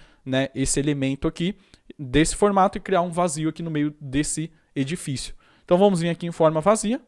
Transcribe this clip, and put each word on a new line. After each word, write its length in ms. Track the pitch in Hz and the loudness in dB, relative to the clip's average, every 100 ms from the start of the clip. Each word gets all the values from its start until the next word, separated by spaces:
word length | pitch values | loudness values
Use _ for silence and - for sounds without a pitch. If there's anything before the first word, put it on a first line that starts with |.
| - _ | -16 _
né, 240 | 135 131 135 131 | -4 -2 -2 -2
esse 240 | 135 147 | -2 0
elemento 480 | 139 143 135 135 165 | 0 0 -2 -2 -4
aqui 280 | - 170 - _ _ - - | -2 -4 -4 _ _ -20 -14
desse 380 | 131 139 160 | 0 2 2
formato 440 | - 208 196 196 208 | 2 2 4 2 0
e 20 | |
criar 220 | - 185 | -2 0
um 100 | 175 | 0
vazio 360 | 170 175 147 156 | 0 -2 -2 -4
aqui 140 | 160 | -4
no 80 | 165 | -4
meio 240 | 151 147 147 | -2 -2 -4
desse 500 | 139 139 147 - 160 _ _ | -6 -2 -2 -4 -8 _ _
edifício. 640 | 143 131 175 - 131 - - _ _ | -6 -4 -4 -6 -6 -8 -14 _ _
Então 140 | - 180 | 2 4
vamos 220 | 202 180 | 6 4
vir 80 | 170 | 0
aqui 180 | 170 170 | -4 -4
em 60 | |
forma 280 | - 160 156 | 2 2 4
vazia. 400 | 185 214 202 254 | 2 2 0 -4